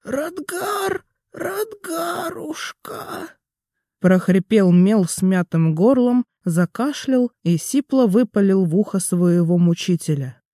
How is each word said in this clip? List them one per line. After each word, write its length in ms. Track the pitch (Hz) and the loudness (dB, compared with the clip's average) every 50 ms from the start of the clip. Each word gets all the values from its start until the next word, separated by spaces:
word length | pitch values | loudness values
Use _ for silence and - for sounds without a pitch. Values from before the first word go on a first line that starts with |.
«Радгар! 1000 | _ 202 247 277 302 339 349 381 294 - 370 359 - 392 415 403 392 392 381 381 _ _ _ _ _ _ | _ -6 -6 -6 -6 -8 -10 -12 -12 -10 -8 -8 -6 -6 -6 -4 -4 -4 -6 -6 _ _ _ _ _ _
Радгарушка!» 2000 | _ - 349 359 381 403 440 440 427 403 403 381 330 330 339 349 349 - 349 330 339 - - 302 311 - - - - _ _ - - - - - - - - 330 - _ _ _ _ _ _ _ _ _ _ _ _ _ | _ -10 -8 -8 -6 -6 -6 -8 -8 -16 -12 -8 -6 -6 -6 -6 -6 -6 -8 -8 -10 -10 -10 -10 -10 -10 -12 -14 -14 _ _ -16 -14 -14 -12 -12 -12 -12 -12 -14 -16 _ _ _ _ _ _ _ _ _ _ _ _ _
прохрипел 720 | - 180 185 185 185 - 185 190 185 _ 220 214 196 180 | 0 2 2 2 2 2 2 2 2 _ 2 4 4 6
Мел 320 | 175 180 180 196 220 214 185 | 6 6 6 4 4 2 0
смятым 720 | 165 - - 190 185 190 185 175 _ - 165 165 160 156 | 0 -2 -2 0 0 2 0 -2 _ 0 0 0 0 2
горлом, 500 | 156 185 240 277 254 247 247 247 247 240 _ _ _ _ | 2 4 4 4 4 2 2 2 0 0 _ _ _ _
закашлял 880 | 185 165 170 180 170 _ - 240 294 285 - - - 262 254 247 240 _ _ _ | -2 0 0 0 -2 _ -4 -4 -4 -4 -6 -4 0 0 2 0 0 _ _ _
и 120 | 175 170 | -2 -2
сипло 500 | 160 - - - 277 277 _ - 269 254 | 0 -2 -2 -2 -2 -2 _ 2 2 2
выпалил 580 | 208 180 226 254 208 _ 214 202 196 190 190 190 | 4 4 2 2 2 _ 0 2 2 2 2 2
в 120 | 165 156 | 2 2
ухо 220 | 190 208 - - 196 | 0 0 0 -2 -4
своего 580 | 180 - - 175 180 175 170 175 170 160 180 175 | -4 -2 -2 0 2 2 4 2 2 2 2 4
мучителя. 840 | 175 170 170 - - - 180 160 - - 156 143 135 127 117 _ _ _ | 4 2 2 0 -2 -2 -2 -2 -2 -4 -4 -4 -4 -10 -12 _ _ _